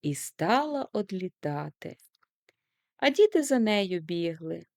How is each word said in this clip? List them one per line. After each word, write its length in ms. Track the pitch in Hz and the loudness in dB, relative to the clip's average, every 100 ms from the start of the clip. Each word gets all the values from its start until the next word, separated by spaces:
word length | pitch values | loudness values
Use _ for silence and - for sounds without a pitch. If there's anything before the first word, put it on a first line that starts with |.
І 140 | 147 139 | -4 -4
стала 720 | - - 160 247 302 285 262 | -8 -4 0 2 0 -4 -4
одлітати. 1040 | 214 208 185 185 _ 151 147 151 _ - - - _ _ _ _ _ _ _ _ _ | -6 -4 -6 -8 _ -6 -6 -8 _ -16 -16 -20 _ _ _ _ _ _ _ _ _
А 120 | 269 | 0
діти 340 | 294 427 339 | 6 4 4
за 160 | 285 262 | 2 2
нею 420 | 220 208 196 180 | 4 2 0 -4
бігли 640 | 160 170 170 160 160 165 165 | -4 -4 -2 -4 -8 -10 -12